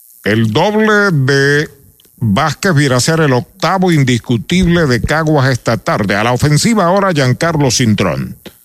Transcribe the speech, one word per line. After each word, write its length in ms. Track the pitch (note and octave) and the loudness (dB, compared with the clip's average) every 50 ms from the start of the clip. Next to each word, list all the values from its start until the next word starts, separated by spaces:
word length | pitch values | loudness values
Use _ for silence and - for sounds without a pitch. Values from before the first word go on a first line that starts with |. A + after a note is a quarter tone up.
| - - - - - | -20 -20 -18 -8 -4
El 280 | G2 G#2+ A2+ A2+ A2 | -2 0 0 0 0
doble 600 | G#2+ D3+ F3+ G#3+ G#3 G#3+ A3 G#3+ G#3+ G#3 G3+ G3+ | 0 0 0 0 2 2 2 2 2 2 2 2
de 580 | E3 C#3 C3 C3 C#3 C#3 C#3 C#3+ C#3+ D3 D3+ - - - - - _ _ _ _ _ - | 0 0 2 2 2 2 2 2 0 0 -2 -4 -10 -18 -20 -20 _ _ _ _ _ -6
Vázquez 540 | A#2 G#2+ F#2+ C3+ D#3 D#3 C#3 - - G3 D3+ | -4 -2 0 0 0 -2 -2 -2 -2 0 2
viene 220 | C#3+ D3 B2+ B2+ | 2 2 2 2
a 40 | B2 | 0
ser 200 | - D#3+ E3 D#3+ | 0 0 0 0
el 140 | D#3+ C#3 B2 | 2 2 0
octavo 580 | B2 - - - - - D#3+ F#3+ F#3+ F#3 F#3 | 0 -2 -6 -8 -4 -2 -2 0 0 2 2
indiscutible 960 | E3 C#3+ C3+ B2 B2 A2 - - A#2+ A2 - - F3+ F#3 F#3 E3+ E3+ F3 D#3+ | 2 2 2 2 0 -2 -2 -2 -4 -4 -2 -2 -2 0 2 2 2 2 2
de 120 | C3 B2 - | 0 0 -2
Caguas 520 | - - D3 D#3 D#3+ D3+ D#3 C#3+ B2+ C3+ | -2 -2 -2 -2 0 0 0 0 0 0
esta 260 | B2+ - - B2 A2+ | -2 -2 -2 -4 -4
tarde. 380 | - - - D3+ - G#2 F#2+ G2+ | -4 -4 -4 -4 -2 -2 -2 -2
A 80 | G2+ A2 | -2 0
la 80 | B2 | -2
ofensiva 540 | B2 B2 - D3 D3 D3 - A3+ A#3 G#3 F3 | 0 0 0 0 0 0 0 0 0 2 2
ahora 280 | E3+ F#3+ G3+ G3 F#3+ F3 | 2 0 0 0 0 0
Giancarlo 560 | D3 C3 B2+ A#2+ - E3 E3+ D#3+ C#3+ C#3+ B2 | 0 0 0 0 0 -2 -2 0 0 0 0
Cintrón. 680 | - - B2+ G#2+ G#2 F2+ G#2 E2+ C#2 C#2 B1+ - - - - - - _ | 0 0 0 0 0 0 0 -2 -4 -4 -8 -10 -12 -16 -20 -20 -20 _